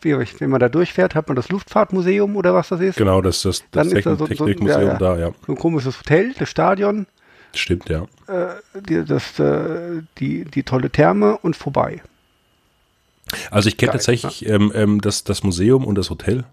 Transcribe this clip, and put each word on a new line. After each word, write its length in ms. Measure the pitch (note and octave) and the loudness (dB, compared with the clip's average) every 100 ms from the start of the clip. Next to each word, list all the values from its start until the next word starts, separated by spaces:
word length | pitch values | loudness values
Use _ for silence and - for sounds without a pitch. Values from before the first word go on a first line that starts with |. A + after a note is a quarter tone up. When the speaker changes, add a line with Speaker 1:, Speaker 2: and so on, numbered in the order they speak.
Speaker 1:
Wie, 120 | E3 | -2
wenn 380 | C#3 B2 - C#3+ | -2 -2 -4 -2
man 100 | C3+ | 2
da 80 | B2 | 2
durchfährt, 460 | D3 F3+ - F#3 | 2 0 0 0
hat 140 | D#3 - | 0 -2
man 80 | C3 | -4
das 120 | A#2 | -2
Luftfahrtmuseum 880 | G3 - - G3+ F#3 F3+ G3 G3+ G3+ | -6 -2 0 0 0 0 2 0 0
oder 180 | F3+ | 2
was 140 | F3+ E3+ | 2 0
das 120 | F3 | -2
ist. 160 | F#3+ F3 | -2 2
Speaker 2:
Genau, 240 | G2+ F#2+ | 4 4
das, 220 | F#2 F2 | 2 0
das, 180 | F#2+ F2 - | -2 -4 -2
das 180 | - D#3 | 0 2
Speaker 1:
Dann 80 | F#3 | 2
ist 100 | E3+ | 2
da 40 | |
so, 60 | D3+ | 0
so, 100 | D3+ | -2
Speaker 2:
Technik-, 320 | - D3+ F#3+ | -2 -2 0
Technikmuseum 240 | G3 C#3+ | 2 2
Speaker 1:
ja, 100 | C3+ | 2
ja. 60 | - | 2
Speaker 2:
da, 200 | F#2 F2 | 0 0
ja. 120 | E2+ - - | -2 -6 -8
Speaker 1:
So 60 | |
ein 60 | C3+ | -2
komisches 400 | E3+ D#3+ B2+ - | -2 0 -4 -6
Hotel, 360 | - D#3 A#3 C4+ | 2 2 2 -4
das 100 | C#3+ | -6
Stadion. 580 | - E3 G3 G3+ G#3+ F#3+ _ _ _ - | 0 0 2 0 -2 -6 _ _ _ -12
Speaker 2:
Stimmt, 340 | - - F2+ - | -8 -2 -4 -2
ja. 180 | D#2+ F2+ _ - | -6 -6 _ -8
Speaker 1:
Äh, 300 | F#3 E3+ - - G3 | -4 -4 -8 -16 -16
die, 240 | G3 E3 | -4 -2
das, 340 | D3+ C#3+ - - | 0 -2 -4 -2
äh, 640 | D3 D3 E3 E3 F3 E3 D#3+ - | 0 0 -2 -6 -8 -10 -10 -8
die, 260 | C#3 D#3 | -6 -4
die 200 | F3+ C#3+ | -6 -6
tolle 260 | - B2+ B2+ | -2 -2 0
Therme 480 | - D#3 G3+ G#3 G#3+ | 2 4 4 2 2
und 180 | F3 - | -2 -4
vorbei. 460 | - C#3 C3 - - _ _ _ _ _ _ _ _ _ _ _ - - - | -4 -2 -2 -6 -16 _ _ _ _ _ _ _ _ _ _ _ -12 -12 -2
Speaker 2:
Also 180 | G#2 G#2 | 2 2
ich 80 | - | 2
kenn 100 | A#2+ | 0
Speaker 1:
Geil, 80 | |
Speaker 2:
tatsächlich, 480 | - - A#2+ - - | 2 0 0 -2 -8
Speaker 1:
ja. 120 | G#2+ | -2
Speaker 2:
ähm, 180 | G#2+ G#2 | 2 2
ähm, 260 | A2 G#2 G#2 | 2 2 2
das, 240 | G2+ - | 0 -2
das 180 | - B2 | -4 -2
Museum 420 | G2+ F2 G#2 C3 | -2 2 4 4
und 100 | B2+ | 2
das 160 | G2 F2 | -2 -2
Hotel 340 | E2 - B2 B2 | -4 -2 -2 -4